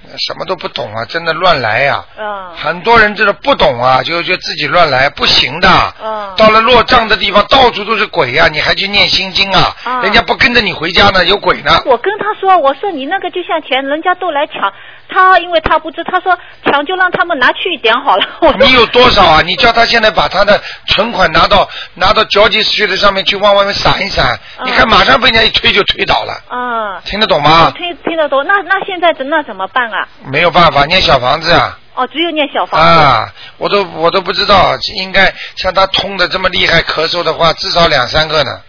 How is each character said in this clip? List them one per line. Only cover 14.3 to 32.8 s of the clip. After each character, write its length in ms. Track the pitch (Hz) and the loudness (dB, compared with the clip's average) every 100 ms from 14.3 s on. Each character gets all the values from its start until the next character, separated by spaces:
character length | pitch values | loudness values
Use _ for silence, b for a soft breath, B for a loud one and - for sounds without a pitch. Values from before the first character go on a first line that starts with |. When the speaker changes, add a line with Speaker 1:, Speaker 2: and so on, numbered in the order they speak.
| 285 302 | -4 -4
Speaker 2:
抢， 260 | - 196 B B B - | -4 -6 B B B -6
他 300 | 392 370 370 | 2 4 4
因 100 | 349 | 2
为 100 | 339 | -4
他 180 | 311 311 | 0 -4
不 100 | 320 | -4
知， 140 | 320 | -10
他 160 | 330 370 | -4 -4
说 180 | 381 359 B B - | -2 -4 B B -2
抢 200 | 285 294 | -2 -2
就 100 | 370 | 0
让 140 | 370 | 0
他 160 | 381 339 | 0 -2
们 140 | 302 | 2
拿 120 | 254 | 0
去 200 | - 381 | 0 -6
一 40 | 320 | -2
点 180 | 220 240 | 0 0
好 140 | 277 196 | 2 0
了。 60 | - | -2
<laughs> 40 | - | 0
我 100 | 320 | 2
说 40 | 214 269 | 4 4
Speaker 1:
你 60 | |
有 120 | 247 220 | 4 4
多 220 | 247 247 | 4 4
少 140 | 208 175 | 4 4
啊？ 160 | 156 | 4
你 140 | 165 180 | 2 0
叫 160 | 175 | 2
他 120 | 226 | 2
现 160 | 226 233 | 2 2
在 120 | 214 | 2
把 160 | 185 147 | 0 -2
他 180 | 175 202 | 0 2
的 160 | 185 B B - | 2 B B -4
存 240 | - 220 | -2 -2
款 200 | 180 175 | 0 0
拿 160 | 160 175 | 2 2
到， 200 | 196 151 B B - | 2 0 B B -2
拿 180 | 185 | 0
到 100 | 214 208 | 0 2
交 220 | 202 220 | 2 2
际 140 | 208 | 2
street 340 | 196 - 202 185 | -2 -2 -2 0
上 140 | 202 | 0
面 140 | 190 190 | 0 -4
去， 100 | 196 | 0
往 180 | 202 202 | 2 2
外 80 | |
面 100 | 202 | 2
撒 240 | 196 170 143 | 0 -2 -2
一 80 | 190 | -4
撒， 280 | - 135 117 B - | -2 -2 -2 B -10
Speaker 2:
嗯。 80 | 254 | -4
Speaker 1:
你 40 | |
看 140 | 240 247 | 0 2
马 160 | 202 | 2
上 160 | 196 269 | 4 2
被 100 | 247 | 2
人 40 | |
家 80 | 226 | 2
一 80 | 220 | 0
推 220 | - 233 | 0 0
就 100 | 202 - | 0 -2
推 200 | - 185 | -4 -2
倒 180 | 127 107 | -2 -2
了。 80 | 110 - | -10 -10
Speaker 2:
嗯。 500 | 247 247 226 214 175 - | -8 -6 -4 -6 -8 -8
Speaker 1:
听 140 | 196 | -4
得 60 | 214 | 0
懂 160 | 160 | 0
吗？ 300 | 147 165 151 - | 4 4 2 0
Speaker 2:
听， 220 | 349 320 | -10 -6
听 120 | - 320 | -2 0
得 140 | 294 | 0
懂。 160 | 269 285 | 0 2
那， 80 | 392 | 0
那 240 | 339 392 381 | 0 -4 -2
现 140 | 359 | 0
在 100 | 339 | 0
怎， 140 | 320 269 | 0 -2
那 140 | 320 | -4
怎 140 | 294 196 | -4 -8
么 120 | 190 | -4
办 220 | 262 233 | -4 -4
啊？ 160 | 185 139 - 131 | -6 -8 -12 -6
Speaker 1:
没 160 | 139 | 0
有 100 | 175 | 2
办 180 | 170 165 | 4 4
法， 140 | 139 143 | 2 2
念 160 | 185 | 2
小 160 | 165 139 | 2 2
房 220 | 123 151 | 2 -2
子 120 | 160 | 2
啊。 280 | 156 110 - - - | 2 0 -6 -14 -8
Speaker 2:
哦， 100 | 247 | -6
只 140 | 285 | -4
有 80 | 339 | -4
念 160 | 311 285 | -2 -4
小 120 | 233 180 | -2 -2
房 140 | |
子。 80 | - | 2